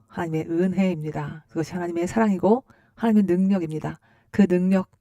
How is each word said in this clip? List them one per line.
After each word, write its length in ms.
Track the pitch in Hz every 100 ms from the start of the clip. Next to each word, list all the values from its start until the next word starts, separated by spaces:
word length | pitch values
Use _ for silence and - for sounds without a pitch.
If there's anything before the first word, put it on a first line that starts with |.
| _
하나님의 420 | - 165 156 -
은혜입니다. 1000 | 165 185 185 190 170 151 147 147 156 _
그것이 240 | 160 156
하나님의 340 | 180 247 339 -
사랑이고 560 | - 220 190 185 233 - - _ _
하나님의 280 | 233 214
능력입니다. 760 | 196 180 190 196 165 156 151 - _ _ _
그 160 | - 196
능력 440 | 180 185 190 185 _